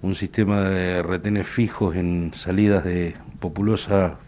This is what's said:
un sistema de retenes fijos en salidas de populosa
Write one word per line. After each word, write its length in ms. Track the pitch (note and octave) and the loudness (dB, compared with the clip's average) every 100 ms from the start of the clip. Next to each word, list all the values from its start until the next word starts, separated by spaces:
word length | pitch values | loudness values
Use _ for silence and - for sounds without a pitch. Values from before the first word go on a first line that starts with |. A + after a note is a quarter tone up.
un 140 | F#2 | -2
sistema 480 | F#2 F#2+ - G2+ G2+ | -2 -2 0 2 2
de 400 | F#2+ F#2+ F2+ F2+ | 2 0 0 0
retenes 440 | E2+ F2+ G#2 G#2 F#2 | -2 -2 0 -2 -2
fijos 480 | - A2+ - G2+ | 0 -2 0 0
en 380 | E2+ F2 F2 E2+ | 0 0 0 -2
salidas 500 | - - F#2 G#2 G2 | -6 -2 4 4 4
de 320 | F#2 F2+ E2+ E2 - - | 2 -2 -2 -6 -16 -10
populosa 760 | F#2 E2 G#2 G#2+ - G2 F#2 D2 | -8 -2 0 0 2 2 2 -2